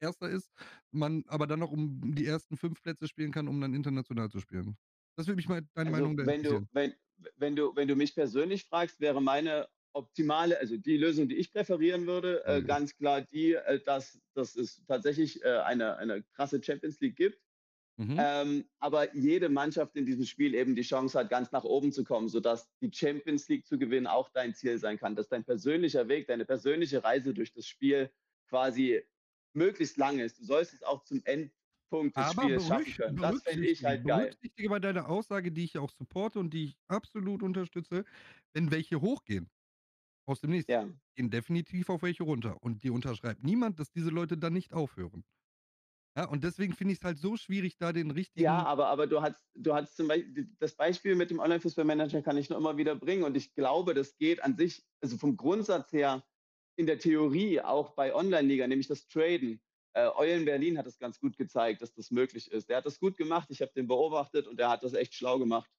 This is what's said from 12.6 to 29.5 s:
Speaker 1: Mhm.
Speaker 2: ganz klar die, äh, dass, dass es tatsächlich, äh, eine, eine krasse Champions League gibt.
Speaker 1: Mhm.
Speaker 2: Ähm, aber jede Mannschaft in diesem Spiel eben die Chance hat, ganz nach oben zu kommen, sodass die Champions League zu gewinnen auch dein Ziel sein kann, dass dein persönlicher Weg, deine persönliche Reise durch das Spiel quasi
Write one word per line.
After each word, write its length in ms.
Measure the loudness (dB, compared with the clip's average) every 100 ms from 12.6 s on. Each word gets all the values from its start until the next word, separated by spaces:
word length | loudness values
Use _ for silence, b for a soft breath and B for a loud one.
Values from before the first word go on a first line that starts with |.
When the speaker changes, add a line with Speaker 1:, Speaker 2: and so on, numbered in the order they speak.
Speaker 1:
Mhm. 60 | 2
Speaker 2:
ganz 280 | 0 0
klar 280 | -2 0 0
die, 320 | -2 0 2
äh, 260 | 4 2 0
dass, 380 | 2 -2 -2 -16 _
dass 200 | -6 -4
es 300 | -4 -6 -8 -4
tatsächlich, 560 | 0 2 2 0 0
äh, 160 | 2 2
eine, 380 | 2 2 0 -2
eine 260 | -4 -4
krasse 400 | -6 -6 -2 -2
Champions 380 | -2 -4 -6 -2
League 160 | -2 2
gibt. 240 | 0 0 _ _ _ _ _ -6
Speaker 1:
Mhm. 180 | -2 2
Speaker 2:
Ähm, 480 | 2 2 0 -2 -4 _
aber 360 | 0 2 2 2
jede 320 | 2 4 2
Mannschaft 480 | 2 0 0 -2 -2
in 100 | -2
diesem 180 | 0
Spiel 300 | -2 0 0
eben 220 | 2 2 2
die 60 |
Chance 360 | 0 0 0 0
hat, 120 | 0
ganz 220 | -2 -2
nach 120 | -4
oben 260 | 0 2 2
zu 120 | 0
kommen, 240 | -2 0 0
sodass 420 | 0 0 0 -4 _
die 120 | -6
Champions 560 | -2 -2 -2 -2 -4 0
League 180 | -4 -2
zu 120 | -2
gewinnen 280 | 0 0 2
auch 220 | 0 0
dein 240 | -4 -4
Ziel 240 | -4 -2 -2
sein 200 | -2 -4
kann, 180 | -4 -4
dass 120 | -2
dein 160 | -4
persönlicher 640 | -2 -2 0 2 2 2 2
Weg, 200 | 0 0
deine 160 | -4
persönliche 580 | -2 0 0 0 0 0
Reise 320 | 2 0 0
durch 180 | -2 -6
das 140 | -8 -18
Spiel 460 | -2 2 2 0 _ _ _ _
quasi 540 | 0 0 2 2 2 -2 _ _ _ _